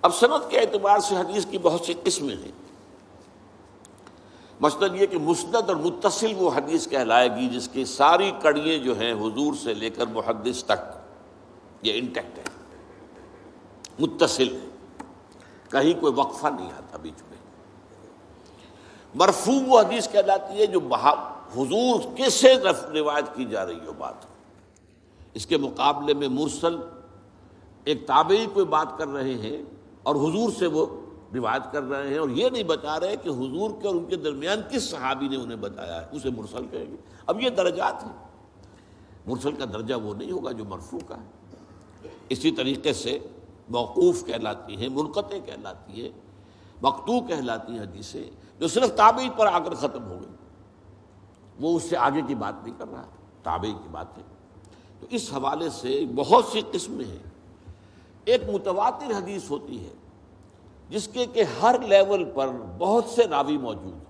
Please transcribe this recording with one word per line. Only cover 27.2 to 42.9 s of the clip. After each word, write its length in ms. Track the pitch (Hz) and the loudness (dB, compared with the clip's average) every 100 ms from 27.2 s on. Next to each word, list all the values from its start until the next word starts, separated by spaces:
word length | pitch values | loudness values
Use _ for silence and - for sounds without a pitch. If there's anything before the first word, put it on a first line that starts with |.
| - - - - - - | -20 -20 -20 -20 -20 -10
ایک 220 | - 139 - | -4 -4 4
تابعی 400 | 139 160 202 226 | 4 6 2 2
کوئی 120 | 196 175 | 0 2
بات 320 | 156 160 - | 2 0 -4
کر 100 | 156 | -6
رہے 260 | 139 131 | -4 -4
ہیں 280 | 123 107 143 - - - - | -4 -6 -8 -12 -18 -20 -6
اور 120 | - | 0
حضور 360 | 147 151 185 226 - | 2 2 2 0 0
سے 80 | 175 | 0
وہ 200 | 156 - - - - - | 2 -2 -4 -16 -20 -10
روایت 380 | 127 113 131 - | -4 -2 -2 -4
کر 100 | 147 | -6
رہے 260 | 131 139 139 | -4 -6 -2
ہیں 100 | 147 | -2
اور 100 | 151 | -2
یہ 200 | 123 254 | 0 0
نہیں 140 | 247 | 0
بتا 380 | 180 156 147 160 | -2 -2 -2 -2
رہے 160 | 180 214 | -2 -4
کہ 120 | 175 | -6
حضور 420 | 127 131 147 214 - | -6 -6 -4 -6 -4
کے 40 | 202 | -2
اور 100 | 180 | -2
ان 80 | |
کے 120 | 170 180 | -4 -4
درمیان 440 | 160 139 160 214 - | -4 -4 -4 -4 -4
کس 200 | 254 - | -6 -6
صحابی 380 | 151 127 135 139 | -6 -4 -2 -4
نے 80 | 131 | -4
انہیں 200 | 117 113 | -6 -8
بتایا 460 | 101 90 90 82 | -10 -10 -10 -10
ہے، 40 | 82 | -10
اسے 180 | 143 131 | -8 -6
مرسل 360 | 120 104 120 127 | -6 -10 -12 -10
کہیں 160 | - - | -10 -12
گے۔ 60 | - - - - | -14 -20 -12 -6
اب 140 | 190 | -2
یہ 100 | 254 | 0
درجات 540 | 240 180 175 - - | 2 0 2 -4 -4
ہیں، 80 | - - - - - - - - - - - - - | -12 -16 -20 -20 -20 -20 -20 -20 -20 -20 -20 -18 -8
مرسل 260 | 120 139 | -4 -4
کا 120 | 143 127 | -6 -8
درجہ 220 | 107 110 | -6 -4
وہ 200 | 123 107 | -4 -4
نہیں 180 | 104 - | -8 -6
ہوگا 200 | 120 131 | -6 -6
جو 120 | 117 | -8
مرفوع 360 | 101 90 82 - - | -10 -12 -10 -12 -12
کا 80 | - | -16
ہے۔ 400 | - - - - - - - - - - - | -16 -20 -20 -20 -20 -20 -20 -20 -20 -20 -6
اسی 220 | 127 151 | 0 0
طریقے 420 | 160 131 131 156 | 0 -2 0 -2